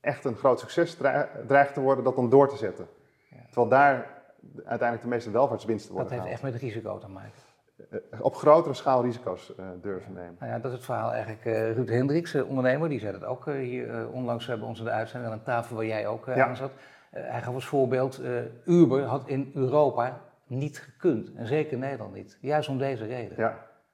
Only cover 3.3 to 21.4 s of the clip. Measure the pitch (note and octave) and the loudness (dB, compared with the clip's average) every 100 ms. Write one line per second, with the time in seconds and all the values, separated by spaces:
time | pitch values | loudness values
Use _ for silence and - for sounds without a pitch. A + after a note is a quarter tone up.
3.3 | - - - A#2 C3 C#3+ B2+ A2+ - _ | -20 -8 0 4 8 6 4 -4 -16 _
4.3 | _ - - - A#2 A#2+ A#2 A#2 A#2+ A2 | _ -20 -18 -8 -2 -2 -2 -4 -4 -2
5.3 | G#2+ C3+ A2 A2+ A2 - F#2+ - B2 F#2 | 0 0 0 -4 -6 -4 -8 -6 -6 -8
6.3 | A#2 C3+ A#2+ B2 A2 G#2 F#2+ G2 F#2+ G#2 | -8 -8 -8 -8 -8 -8 -10 -12 -18 -18
7.3 | - _ _ _ _ - - - A2 C3 | -20 _ _ _ _ -14 -12 -12 -2 -2
8.3 | - D3 D#3 D3+ B2+ - B2+ B2 A#2+ - | 2 8 8 6 -2 2 2 2 -2 -8
9.3 | F2+ - - F#2 F2+ G2 F#2 G#2 F2+ F2+ | -8 -12 -14 -12 -10 -8 -8 -10 -16 -16
10.3 | F2 A#2+ A#2 B2 B2 B2 A#2 A2+ A#2 A2 | -12 -8 -6 -6 -10 -6 -4 -4 -4 -6
11.3 | G#2+ A#2 A2 A2+ A2+ A2+ A#2 C3+ D#3 E3+ | -8 -4 -2 0 -2 0 0 2 0 -2
12.3 | C#3+ A2+ C3 B2+ C3+ E3 C3+ G#2+ F#2+ F#2 | -4 -2 0 0 2 0 -4 -6 -8 -8
13.3 | B2+ - C#3 B2+ B2 A#2+ A#2 A#2 B2+ B2 | -8 -6 -6 -6 -6 -6 -8 -8 -6 -4
14.3 | A#2 A#2 A#2 A#2 A#2 A2+ A2 A2+ B2 A#2 | -4 -4 -6 -6 -8 -4 -4 -4 -8 -8
15.3 | A2 A2+ A#2+ A#2 A2 A2 A2 G#2+ A#2 - | -8 -4 -4 -4 -6 -4 -4 -4 -6 -4
16.3 | B2+ C3 B2 C3+ - - - _ - B2 | 2 2 0 -10 -12 -20 -20 _ -12 -8
17.3 | A#2+ A#2 B2+ B2+ C#3+ B2+ B2+ C3 C3 B2+ | -8 -6 -8 0 2 4 2 0 -4 -4
18.3 | A#2+ A#2 - - F3 D#3 C3+ C3 C3+ - | -4 -6 -10 4 8 8 6 2 -4 -2
19.3 | C3+ C#3 - B2+ D3 C#3+ A#2 B2 B2+ - | -4 -4 -2 2 4 4 4 -2 -4 -18
20.3 | _ _ B2+ D3 - - _ F3+ A#2 - | _ _ -6 -6 -8 -20 _ 0 0 -4
21.3 | - | -10